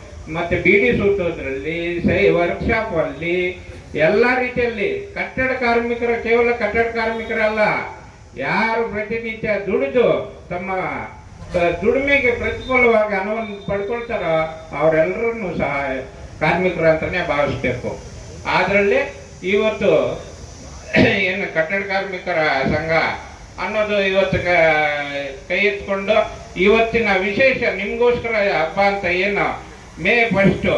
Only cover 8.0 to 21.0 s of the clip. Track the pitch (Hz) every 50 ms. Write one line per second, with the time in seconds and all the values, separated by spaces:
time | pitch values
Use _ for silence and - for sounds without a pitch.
8 | - - - - - - - - 135 147 175 202 220 226 226 233 220 202 202 214
9 | 214 214 226 233 226 226 - - - 220 202 196 - 185 214 254 269 - 233 247
10 | 226 - - - - - - - - - 170 180 190 190 190 185 170 139 135 120
11 | - - - - - - - - - - - 175 175 170 165 - 196 226 247 277
12 | 277 285 285 269 247 240 226 - 208 226 233 - - 254 254 247 240 233 226 214
13 | 214 208 202 190 190 208 220 226 220 208 202 196 - - 202 202 202 208 233 233
14 | - - 220 202 175 165 160 160 160 156 - - - - - 143 151 160 160 156
15 | 160 180 185 214 233 233 233 226 196 175 160 - - 139 143 139 139 131 131 131
16 | 131 - - - - - - - 151 160 175 180 185 180 170 170 160 160 156 156
17 | - - 185 180 165 156 143 143 147 135 127 - 127 127 113 - - 104 - -
18 | - - - - - - - - - - - - - - 196 202 202 202 240 277
19 | 277 - - - - - - - 175 185 208 214 220 214 208 - 214 160 - -
20 | - - - - - - - - - - - - - - - - - - - -